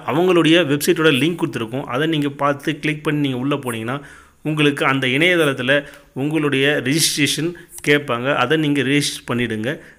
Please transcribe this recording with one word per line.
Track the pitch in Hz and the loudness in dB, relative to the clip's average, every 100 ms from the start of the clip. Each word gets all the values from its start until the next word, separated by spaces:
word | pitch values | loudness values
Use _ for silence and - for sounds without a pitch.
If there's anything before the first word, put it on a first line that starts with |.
| - | -2
அவங்களுடைய | 135 185 175 156 170 156 | 0 4 4 4 4 4
வெப்சைட்டோட | 147 165 165 160 | 0 0 2 4
லிங்க் | 135 151 175 | 4 2 0
கொடுத்துருக்கோம். | 165 120 113 127 | -4 -4 -6 -6
அதை | 151 123 160 | -4 -2 0
நீங்க | 156 143 | 0 -2
பார்த்து | 139 143 139 - 147 | 0 -2 0 -4 -4
கிளிக் | 151 151 | -4 -4
பண்ணி | 156 147 | -2 -2
நீங்க | 143 123 | -2 -2
உள்ள | 131 143 | -2 -2
போனீங்கன்னா, | 123 113 110 139 - - - _ | -4 -6 -6 -8 -10 -20 -20 _
உங்களுக்கு | 151 156 147 143 151 | -4 0 0 2 0
அந்த | 135 131 | 0 0
இணையதளத்துல | 131 170 175 151 131 123 143 143 - - | 2 2 4 2 0 0 0 -2 -12 -14
உங்களுடைய | - 143 156 147 139 139 147 | -6 -2 0 0 2 2 0
ரெஜிஸ்ட்ரேஷன் | 131 156 143 - 143 - 165 175 - - - | 0 0 0 0 0 0 -4 -6 -14 -6 0
கேட்பாங்க. | 147 143 120 127 143 | 2 2 -2 0 0
அதை | 127 160 | 2 2
நீங்க | 151 143 | 2 2
ரெஜிஸ்டர் | 127 143 143 - - | 2 2 0 -6 -6
பண்ணிடுங்க. | 120 120 110 113 170 - | -2 -2 -2 -4 -6 -12